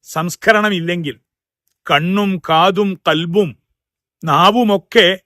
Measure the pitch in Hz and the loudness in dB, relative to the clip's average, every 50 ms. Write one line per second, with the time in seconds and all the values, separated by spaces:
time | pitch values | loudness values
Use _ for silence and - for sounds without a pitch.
0 | _ - - 156 165 175 - _ - - 220 208 208 214 202 175 165 170 180 175 | _ -8 -8 -6 -6 -6 -8 _ 0 2 2 2 2 0 -2 -4 -4 -4 -6 -4
1 | 160 143 117 _ _ _ _ _ _ _ _ _ _ _ _ _ _ - 143 143 | -6 -8 -10 _ _ _ _ _ _ _ _ _ _ _ _ _ _ -2 -2 -2
2 | 160 180 190 208 208 196 190 170 - - 160 160 170 196 190 190 208 196 185 - | 0 -2 -2 -2 -2 -2 -4 -6 -2 0 2 2 2 2 2 0 -2 -2 -4 -4
3 | _ 170 156 156 170 170 170 208 202 156 107 _ _ _ _ _ _ _ _ _ | _ -2 -2 -2 -4 -2 -2 -2 -2 -2 -6 _ _ _ _ _ _ _ _ _
4 | _ _ _ _ - 160 143 151 175 202 208 247 240 214 202 190 _ _ - 233 | _ _ _ _ -4 -2 0 4 4 4 4 2 2 2 0 -2 _ _ 2 2
5 | 196 175 190 185 _ | 4 4 0 -2 _